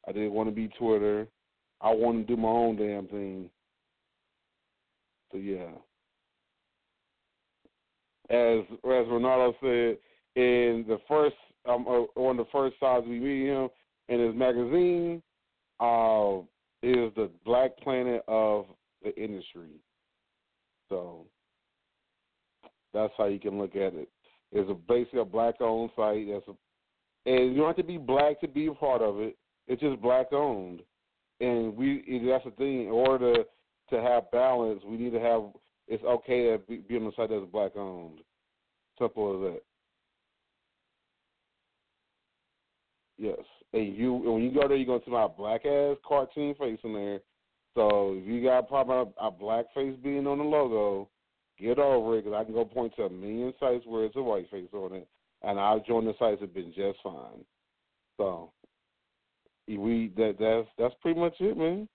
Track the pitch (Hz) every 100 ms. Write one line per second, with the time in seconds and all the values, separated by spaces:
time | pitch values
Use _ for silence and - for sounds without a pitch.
0 | 78 98 107 104 110 107 110 - 120 107
1 | 104 104 110 _ _ _ _ _ 110 113
2 | 117 117 110 117 113 117 117 107 104 101
3 | 92 104 98 95 90 _ _ _ _ _
4 | _ _ _ _ _ _ _ _ _ _
5 | _ _ _ 95 98 95 85 80 _ _
6 | _ _ _ _ _ _ _ _ _ _
7 | _ _ _ _ _ _ _ _ _ _
8 | _ _ _ 120 117 113 92 113 127 127
9 | 117 120 127 127 123 120 135 120 117 110
10 | _ _ _ - 123 123 120 117 113 107
11 | - 151 147 - _ _ - 123 120 123
12 | 117 - 127 123 113 143 135 123 135 127
13 | 117 120 135 139 135 135 131 _ _ _
14 | - 120 117 113 127 120 120 160 180 175
15 | 170 170 _ _ _ _ _ _ 117 117
16 | 113 110 101 95 90 _ _ _ 123 123
17 | 117 107 101 82 - 123 131 131 - 127
18 | 123 120 - 110 110 104 101 - _ _
19 | 107 104 107 98 85 87 82 76 _ _
20 | _ _ _ _ _ _ _ _ _ 95
21 | 90 85 78 _ _ _ _ _ _ _
22 | _ _ _ _ _ _ - _ _ 104
23 | 107 - 104 101 101 98 98 98 95 85
24 | 73 _ _ _ _ 101 95 92 - 120
25 | 120 127 104 107 117 117 117 113 113 -
26 | 107 107 104 101 98 101 _ _ _ _
27 | _ _ - 127 127 131 156 170 170 175
28 | 143 143 147 147 160 139 156 151 147 123
29 | 110 101 110 - _ _ - 123 147 127
30 | 117 127 127 143 147 107 90 87 - _
31 | _ _ _ _ 123 120 113 107 135 139
32 | - 127 120 131 127 110 139 131 104 113
33 | 131 131 123 117 110 _ _ _ _ 123
34 | 120 120 104 120 131 123 113 101 101 113
35 | 120 117 117 117 104 - _ _ - 110
36 | - 123 - 123 120 107 98 113 - 120
37 | 110 101 110 107 95 101 98 104 98 90
38 | 85 78 _ _ _ _ _ _ _ _
39 | 117 110 104 95 95 82 _ _ _ _
40 | _ _ _ _ _ _ _ _ _ _
41 | _ _ _ _ _ _ _ _ _ _
42 | _ _ _ _ _ _ _ _ _ _
43 | _ _ 104 - - _ _ 110 104 98
44 | 123 123 117 113 120 131 143 139 127 123
45 | 117 120 107 - 104 117 147 143 143 143
46 | - 143 131 - 147 143 135 110 113 107
47 | 101 101 _ _ _ _ _ - 107 104
48 | 98 95 92 120 127 127 120 139 127 127
49 | 117 - 110 90 101 113 120 - 135 131
50 | 135 139 139 139 151 151 139 110 104 98
51 | 98 _ _ _ _ _ 104 127 143 131
52 | 110 113 104 104 110 110 110 127 117 -
53 | 101 92 98 113 123 127 135 123 117 113
54 | 110 127 127 104 85 101 90 101 92 92
55 | 87 _ _ _ - 101 101 110 107 117
56 | 113 104 117 104 98 90 85 85 98 98
57 | 98 80 60 55 - _ _ _ _ _
58 | _ - 98 85 85 _ _ _ _ _
59 | _ _ _ _ _ _ - 104 104 117
60 | 113 92 110 98 110 113 113 - 120 -
61 | 165 165 170 165 190 220 160 185 214